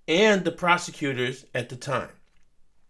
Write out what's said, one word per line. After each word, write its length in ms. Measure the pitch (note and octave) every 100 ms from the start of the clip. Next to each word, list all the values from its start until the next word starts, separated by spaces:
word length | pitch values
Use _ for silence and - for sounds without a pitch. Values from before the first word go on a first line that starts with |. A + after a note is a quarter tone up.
| -
and 380 | E3+ A3 G3
the 80 | F3+
prosecutors 920 | - F3 F3 - - C#3+ B2 B2 B2+ -
at 160 | B2+ A#2+
the 60 |
time. 360 | B2+ - A#2+ D#2 - _ _ - _ - _